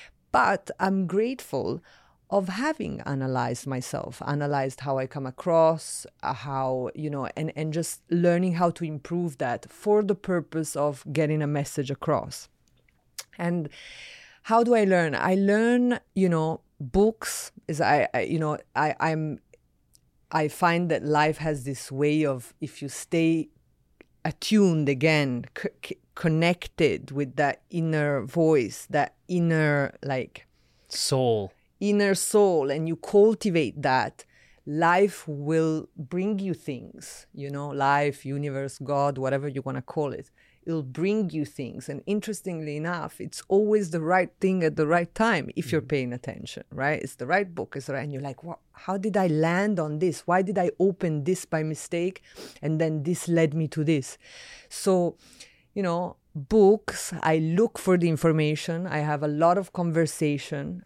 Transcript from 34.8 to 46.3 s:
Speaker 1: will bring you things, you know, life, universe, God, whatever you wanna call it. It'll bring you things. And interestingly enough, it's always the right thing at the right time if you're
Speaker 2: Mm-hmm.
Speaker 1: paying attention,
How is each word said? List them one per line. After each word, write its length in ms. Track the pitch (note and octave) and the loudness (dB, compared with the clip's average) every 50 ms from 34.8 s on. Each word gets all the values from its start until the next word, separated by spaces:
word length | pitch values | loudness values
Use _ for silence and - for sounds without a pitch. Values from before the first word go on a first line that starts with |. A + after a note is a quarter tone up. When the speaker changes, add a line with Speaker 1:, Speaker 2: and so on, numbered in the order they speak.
| E3 E3 F3 F#3 G3+ G3+ - - - | 4 4 6 6 4 4 2 -2 -10
Speaker 1:
will 640 | D#3+ D3+ C#3+ C#3+ D3 D#3+ D#3+ D#3+ D#3+ D#3 D#3 - - _ | -10 -8 -6 -2 0 2 2 2 2 0 -2 -4 -8 _
bring 420 | - C#3+ - F3 F3+ F#3 G#3 G#3+ F#3+ | -14 -10 -6 -4 -4 -2 -2 -2 -2
you 160 | G3 F#3+ E3 | -4 -4 -6
things, 720 | - - - C3+ A#2+ - - - - - - - - - _ - | -6 -6 -8 -10 -8 -10 -16 -18 -18 -18 -18 -18 -20 -20 _ -14
you 160 | - C#3 C#3+ | -12 -10 -8
know, 180 | C#3+ C#3+ C#3+ D3 | -8 -8 -8 -6
life, 560 | C#3 C#3 C3+ C#3 C#3+ C#3+ D3 D3 C#3 - - | -4 0 2 4 4 4 2 0 -2 -4 -8
universe, 540 | C3+ C#3 C#3+ D3 D3 C3+ C3+ C#3 C3+ - - | -8 -6 -4 -4 -4 -4 -6 -6 -8 -10 -10
God, 400 | C3+ B2+ C#3+ C#3 C#3+ C#3+ C#3 C3+ | -6 -4 0 0 0 0 0 -2
whatever 300 | C3+ C3 C3+ C#3 C#3 D3 | -2 -2 -2 -2 -2 -4
you 140 | C3 C#3 | -6 -6
wanna 200 | B2+ C3+ C3 C3 | -6 -6 -8 -8
call 300 | - - - D#3+ D3 C#3 | -8 -6 -4 -4 -4 -4
it. 180 | A#2+ - - _ _ _ _ _ _ _ - | -6 -8 -12 _ _ _ _ _ _ _ -8
It'll 200 | - E3 D#3+ C#3+ | -4 -4 -4 -4
bring 460 | C3 B2+ D3 E3+ G3 G#3 A3 G#3 F3 | -6 -4 -2 0 0 2 2 0 -2
you 140 | D3+ D#3 D3 | -2 -4 -6
things. 440 | - - - C3+ A2+ - - - - | -6 -6 -10 -10 -10 -10 -12 -12 -10
And 140 | C#3+ C#3+ - | -10 -8 -4
interestingly 680 | - G3+ G#3+ - A3+ G#3 - - G3 F3 D#3+ D#3 D3+ D3 | -4 -4 -2 -2 -6 -8 -8 -8 -8 -8 -8 -6 -6 -6
enough, 440 | D3+ D#3 E3+ F3 E3 D3+ D#3 - - | -6 -4 -4 -4 -6 -8 -10 -10 -12
it's 220 | F3+ F3+ - - - - | -12 -12 -12 -10 -2 2
always 420 | F#3 G3+ G#3+ G#3 G#3+ G#3+ G3+ D#3+ | 4 4 4 4 4 2 2 0
the 100 | D#3+ E3 | -4 -2
right 300 | D#3 D#3+ F3+ F#3 F3+ - _ - | 0 2 2 2 2 0 _ -2
thing 220 | - F#3+ F#3+ F#3 | 0 0 2 2
at 140 | E3 D#3 D3 | 2 0 2
the 100 | D#3+ D#3 | 2 2
right 260 | D3 E3+ F3 F3 - | 2 2 2 0 0
time 380 | - - A3 A#3 G#3+ D#3+ - - - | -2 0 0 2 2 0 -2 -4 -6
if 160 | - - - | -6 -4 -2
you're 80 | - D#3 | -2 -2
Speaker 2:
Mm-hmm. 80 | A2+ B2+ | -2 -2
Speaker 1:
paying 240 | D3+ C#3 B2+ B2 | -2 -2 -2 -2
attention, 500 | B2 B2 - - | -6 -8 -8 -10